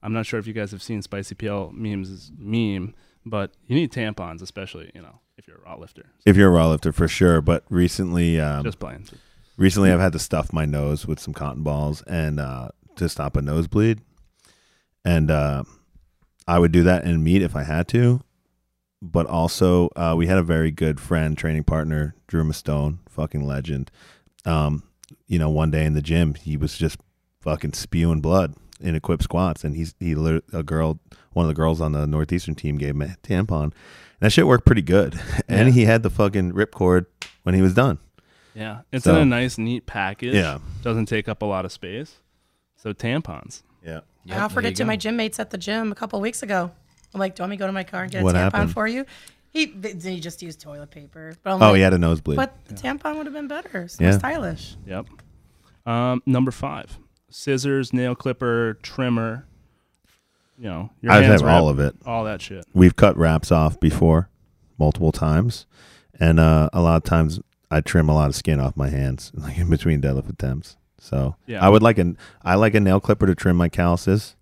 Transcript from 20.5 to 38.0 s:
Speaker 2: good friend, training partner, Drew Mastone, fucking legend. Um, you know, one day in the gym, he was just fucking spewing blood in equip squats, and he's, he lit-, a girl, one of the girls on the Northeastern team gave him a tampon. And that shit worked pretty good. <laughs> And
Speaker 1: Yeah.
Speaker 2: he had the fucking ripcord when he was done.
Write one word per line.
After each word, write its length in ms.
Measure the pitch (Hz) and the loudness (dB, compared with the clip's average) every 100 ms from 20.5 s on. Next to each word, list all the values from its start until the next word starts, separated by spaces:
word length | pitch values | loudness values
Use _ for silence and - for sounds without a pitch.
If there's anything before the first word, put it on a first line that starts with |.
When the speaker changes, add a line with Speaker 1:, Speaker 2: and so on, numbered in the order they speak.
| 82 80 | 0 0
Speaker 2:
good 280 | 76 80 73 | 0 -2 -2
friend, 380 | - 85 78 76 | -4 -2 -2 -2
training 260 | 80 78 76 | -4 -2 -2
partner, 500 | 80 78 78 76 - _ | -2 -2 -4 -4 -8 _
Drew 160 | 82 | -4
Mastone, 560 | 78 76 - 76 73 80 _ | -2 -4 -4 -4 -4 -6 _
fucking 360 | - 78 76 71 | -8 -8 -6 -6
legend. 460 | 69 67 69 67 _ _ _ _ _ - | -6 -6 -8 -8 _ _ _ _ _ -4
Um, 380 | 80 76 73 - _ _ - _ | -2 0 -4 -8 _ _ -20 _
you 100 | 87 | -2
know, 120 | 78 | 0
one 200 | 76 78 | 0 0
day 140 | 78 78 | 0 0
in 80 | |
the 80 | 76 | -2
gym, 320 | 73 82 82 73 | 0 0 0 -2
he 220 | - 76 | -6 -6
was 200 | 76 - | -6 -4
just 200 | 82 - _ _ _ _ | -6 -6 _ _ _ _
fucking 320 | - 78 73 | -6 -6 -6
spewing 480 | - - 85 82 80 | -8 -6 -2 0 0
blood 340 | 76 92 85 73 _ _ | 0 0 0 -6 _ _
in 160 | 76 80 | -6 -6
equip 260 | - 85 | -2 -4
squats, 420 | - 87 90 82 | -2 -2 -2 -4
and 120 | - 73 | -6 -6
he's, 180 | 80 - | -8 -8
he 160 | 87 76 | -4 -2
lit-, 280 | 80 80 - | 0 -2 -4
a 100 | 82 | -10
girl, 360 | 73 80 80 80 _ - _ | -6 -2 -2 -4 _ -20 _
one 120 | - 82 | -2 -2
of 40 | |
the 40 | 76 | 0
girls 260 | 80 80 | 0 0
on 100 | 78 | -2
the 160 | 76 76 | -2 -2
Northeastern 480 | 76 78 87 87 76 | -2 -2 -4 -4 -8
team 220 | 76 73 | -6 -4
gave 180 | 71 71 | -4 -6
him 60 | |
a 120 | 73 92 | -6 -10
tampon. 420 | - 90 104 85 76 | -4 -2 -2 -2 -4
And 80 | - - - - _ | -6 -20 -20 -20 _
that 100 | 107 | 2
shit 160 | - 170 | 4 6
worked 180 | 123 - | 6 6
pretty 160 | 113 | 4
good. 380 | 73 92 78 - - | 4 2 2 -4 -8
<laughs> 140 | - - | -6 -2
And 220 | 95 120 | 2 6
Speaker 1:
Yeah. 40 | 123 | 6
Speaker 2:
he 100 | 110 | 6
had 160 | 113 | 4
the 60 | 110 | 2
fucking 440 | - 101 101 90 | 0 0 0 -2
ripcord 520 | 90 107 - 92 90 90 _ - _ | -2 -4 0 2 2 0 _ -20 _
when 100 | - | -2
he 80 | 92 | 4
was 120 | 95 | 4
done. 260 | 95 131 76 | 4 0 -2